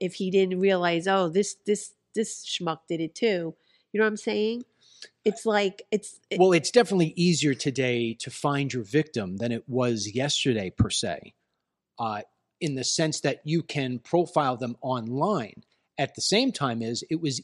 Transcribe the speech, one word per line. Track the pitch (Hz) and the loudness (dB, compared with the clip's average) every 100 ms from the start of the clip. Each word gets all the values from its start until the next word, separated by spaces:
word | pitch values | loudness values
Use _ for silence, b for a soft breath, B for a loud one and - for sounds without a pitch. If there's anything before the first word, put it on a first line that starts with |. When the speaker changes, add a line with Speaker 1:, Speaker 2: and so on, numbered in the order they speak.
Speaker 1:
if | 185 | -6
he | - 185 | -4 0
didn't | 196 185 180 | 2 2 2
realize, | 196 185 175 170 175 | 2 4 2 2 2
"Oh, | 190 175 | 2 2
this, | 180 202 - - | 0 0 -2 -2
this, | 208 - _ _ | -2 -2 _ _
this | 214 214 - | -4 -4 -6
schmuck | - - 170 156 - | -8 -6 -4 -4 -4
did | 165 | -4
it | 160 | -4
too." | - 233 180 165 - _ _ _ | 0 0 0 -2 -10 _ _ _
You | 202 | 0
know | |
what | 220 | 0
I'm | 214 | 0
saying? | 233 208 214 240 - B B B B B | -4 0 0 -2 -10 B B B B B
It's | 214 202 | -2 -2
like, | 220 208 196 - - | 0 2 0 -4 -4
it's, | 214 - - - | -4 -4 -18 -4
it | 175 | 4
Speaker 2:
Well, | 190 | 6
it's | 170 - | 6 4
definitely | - 170 190 160 180 | 4 4 4 2 4
easier | 180 147 147 | 2 4 2
today | 127 147 127 127 120 117 | 0 -2 -2 0 0 -2
to | 110 - | -4 -10
find | - 147 143 139 | -4 -2 0 -2
your | 127 | -4
victim | 104 151 151 117 92 98 | 0 0 0 -2 -4 -4
than | 117 | -4
it | 117 - | -4 -2
was | 127 123 113 104 | 0 2 0 -4
yesterday, | 120 143 - 143 110 92 | -2 -2 0 0 0 0
per | - 110 | 0 0
se, | - 101 78 - _ _ _ _ _ _ - | 0 -4 -6 -12 _ _ _ _ _ _ -8
uh, | 113 104 - _ _ - | -6 -6 -10 _ _ -8
in | 165 | -6
the | 131 | -4
sense | - - 156 - | -2 0 -2 0
that | 143 - | -4 -4
you | 151 165 | -2 -2
can | - 147 131 123 | -2 -4 -4 -6
profile | - 170 165 160 135 123 | -2 0 2 0 0 -2
them | 123 120 | -6 -6
online. | 131 127 113 131 175 185 104 - - _ _ - | -4 -4 -4 -2 0 -2 -4 -12 -20 _ _ -4
At | 139 | -4
the | - | -4
same | - 202 269 | 0 2 2
time | - 135 117 | 0 -2 -2
is, | 113 120 - | -4 -6 -4
it | 160 | -4
was | 156 127 | -2 -4